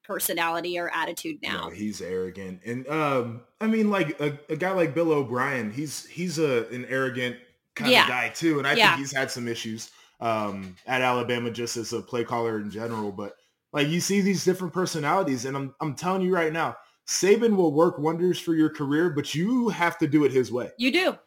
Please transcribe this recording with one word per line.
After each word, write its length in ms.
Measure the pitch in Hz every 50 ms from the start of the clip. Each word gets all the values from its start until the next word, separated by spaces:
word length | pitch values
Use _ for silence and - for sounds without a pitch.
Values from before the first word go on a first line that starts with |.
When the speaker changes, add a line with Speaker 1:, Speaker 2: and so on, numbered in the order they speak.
| _
Speaker 1:
personality 720 | - 196 170 - - 185 170 170 165 165 170 165 180 175 175
or 120 | 175 -
attitude 460 | - 165 160 165 170 - - 160 151 -
now. 220 | - - - - -
Speaker 2:
No, 60 | -
he's 320 | - 92 107 107 101 92
arrogant, 580 | 92 87 92 92 92 92 87 98 98 92 92 90 -
and, 200 | 110 120 127 131 135
um, 540 | 151 160 151 143 139 127 117 117 113 117 - _ _ _
I 80 | 214 220
mean, 200 | 220 220 214 208
like, 300 | 202 196 175 147 170 -
a, 160 | - 151 139 143 - -
a 80 | 160
guy 160 | 147 180 185
like 220 | 190 185 165 156 131
Bill 180 | 165 170 165
O'Brien, 580 | 151 147 135 110 120 123 131 143 139 127 110 104
he's, 340 | 107 135 156 147 - - -
he's 320 | - - 165 180 180 151 160
a, 280 | 160 143 127 117 113 110
an 160 | 117 123 123 -
arrogant 480 | 131 135 135 131 120 127 123 123 120 - - _ _ _ _ _ _
kind 160 | - - 254
Speaker 1:
Yeah. 100 | 254 233
Speaker 2:
of 60 | - 120
guy 200 | 123 127 117 113
too, 280 | - - 160 165 156 143
and 80 | 131
I 80 | 139 151
Speaker 1:
Yeah. 140 | - - 196
Speaker 2:
think 100 | 170 135
he's 140 | 139 135 143
had 160 | 135 135 120
some 160 | - 127 120
issues, 440 | 117 117 113 - 113 110 113 - - _ - - _ _ _
um, 560 | 117 117 110 110 107 104 98 98 95 92 90 - _
at 160 | 113 131 127
Alabama 480 | 127 127 123 123 120 113 123 120 120 117
just 260 | 110 117 120 117 -
as 160 | 120 110 -
a 80 | 117 110
play 240 | 101 - - 120 113
caller 340 | - 127 117 117 113 110 107
in 100 | 104 104
general, 420 | 92 107 113 117 117 110 104 104
but, 240 | 95 98 101 101 - _ _ _ _ _ _ _
like, 160 | - 147 143 147
you 120 | 165 175
see 200 | - - 196 202
these 240 | 185 196 196 165 -
different 300 | 185 180 185 185 165 -
personalities, 720 | 175 180 165 - 160 143 147 170 196 185 147 135 123 117
and 120 | 135 139
I'm, 180 | 139 135 131 - _
I'm 140 | 156 156 131
telling 280 | - 165 180 190 190
you 120 | 185 180 185
right 180 | 175 165 156
now, 240 | 156 165 156 127 110 - - _ _ _ _
Saban 500 | - - - 180 185 208 226 233 226 208
will 160 | 190 180 160
work 260 | 139 151 165 175 170 -
wonders 400 | 147 160 165 165 180 180 170 -
for 140 | - 170 165
your 160 | 160 156 151
career, 380 | 151 - 147 135 143 156 170 180
but 260 | 147 147 139 - -
you 340 | 147 175 214 254 254 240 220
have 280 | 160 156 175 170 160 -
to 80 | 160
do 180 | 147 135 156 147
it 80 | 131
his 200 | 131 131 123 101
way. 180 | 110 123 113 - - -
Speaker 1:
You 140 | 240 269
do. 240 | 269 349 370 311 220 - _